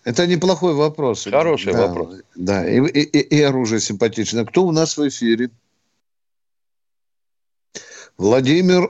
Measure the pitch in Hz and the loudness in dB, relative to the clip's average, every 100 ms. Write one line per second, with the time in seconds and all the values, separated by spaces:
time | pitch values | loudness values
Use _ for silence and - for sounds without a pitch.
0 | 120 113 175 175 190 185 180 143 151 151 | -4 0 0 2 0 0 0 0 0 0
1 | 135 104 101 135 165 139 95 90 92 85 | -4 -4 -2 0 2 0 0 0 0 -2
2 | 82 92 _ 85 90 98 87 120 147 147 | -8 -12 _ -6 -2 -2 0 2 2 0
3 | 147 147 - 151 143 131 113 110 - 101 | 0 0 2 2 2 0 -2 -2 -4 -2
4 | 117 104 101 117 110 175 185 160 160 - | -2 -2 -4 -4 -2 0 2 0 -2 -2
5 | 147 - 117 113 123 - _ _ _ _ | -4 -2 0 0 -2 -8 _ _ _ _
6 | _ _ _ _ _ _ _ _ _ _ | _ _ _ _ _ _ _ _ _ _
7 | _ _ _ _ _ _ _ - - - | _ _ _ _ _ _ _ -20 -20 -20
8 | - - 98 127 131 165 185 180 | -20 -4 2 2 2 2 4 2